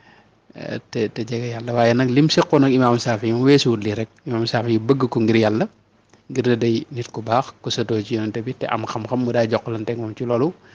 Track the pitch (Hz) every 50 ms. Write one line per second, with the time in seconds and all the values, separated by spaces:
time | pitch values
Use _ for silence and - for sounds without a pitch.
0 | _ _ _ _ _ _ _ _ _ _ - - - - 117 113 - _ - 123
1 | 107 104 - 123 110 113 120 117 120 120 117 113 117 120 120 120 117 117 117 123
2 | 131 123 123 143 151 151 - 175 165 - 160 143 135 139 127 131 127 120 127 123
3 | - 123 117 104 120 113 113 120 127 135 143 139 - 131 117 107 104 107 104 113
4 | 110 - _ _ - 139 120 113 113 117 - 117 110 120 113 110 110 120 135 135
5 | 131 123 - 123 113 110 113 113 110 107 107 117 190 226 _ _ _ _ _ _
6 | _ _ _ _ _ - 139 131 123 123 120 113 117 117 113 117 - - 143 120
7 | 120 - - 120 110 113 113 127 135 - - _ - 123 - 127 113 110 117 107
8 | 104 - 120 110 107 107 101 117 110 127 127 - - - 117 113 110 - - 113
9 | 107 104 123 127 127 123 120 120 117 113 113 110 - 120 113 110 110 120 120 117
10 | 117 110 107 - 127 117 120 117 135 175 185 - _ _